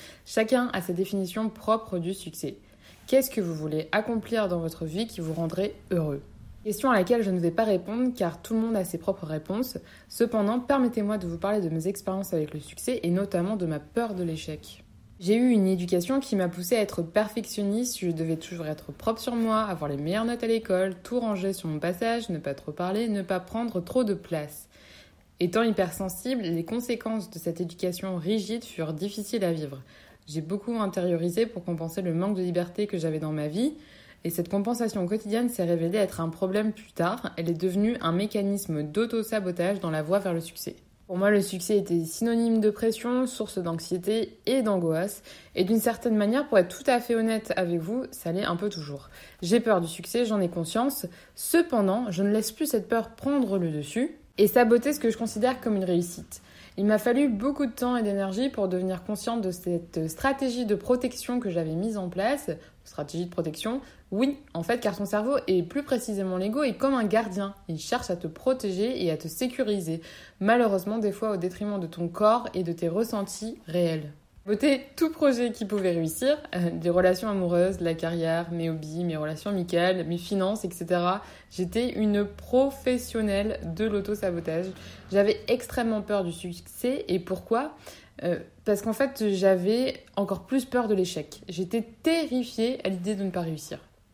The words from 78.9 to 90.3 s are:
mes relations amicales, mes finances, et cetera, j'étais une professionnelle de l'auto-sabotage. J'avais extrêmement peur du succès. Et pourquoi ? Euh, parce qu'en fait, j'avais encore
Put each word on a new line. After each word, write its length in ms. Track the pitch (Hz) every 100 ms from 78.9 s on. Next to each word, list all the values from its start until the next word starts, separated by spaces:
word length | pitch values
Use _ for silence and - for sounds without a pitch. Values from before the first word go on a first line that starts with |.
| 160
mes 120 | 175 156
relations 360 | 151 156 208
amicales, 520 | 196 175 170 180 185 160
mes 100 | 170
finances, 480 | - 196 185 220 180
et 60 |
cetera, 500 | - 170 175 175 202 - - -
j'étais 400 | - 180 226 247
une 340 | - 214 202 202
professionnelle 1300 | - - 254 277 269 254 247 - 226 214 196 214 -
de 220 | 165 165 220
l'auto-sabotage. 800 | 202 202 208 190 170 160 160 190 185 - - -
J'avais 260 | 196 202 214 -
extrêmement 540 | 247 - 254 226 214
peur 220 | 202 202
du 100 | 175
succès. 720 | 170 180 175 - - 247 277 -
Et 120 | 247
pourquoi ? 560 | 180 185 - 226 302 - - - - -
Euh, 160 | 175 - - - -
parce 160 | 202
qu'en 120 | 226
fait, 360 | 214 269 269 208
j'avais 720 | 190 190 185 185 233 262 - - -
encore 320 | 196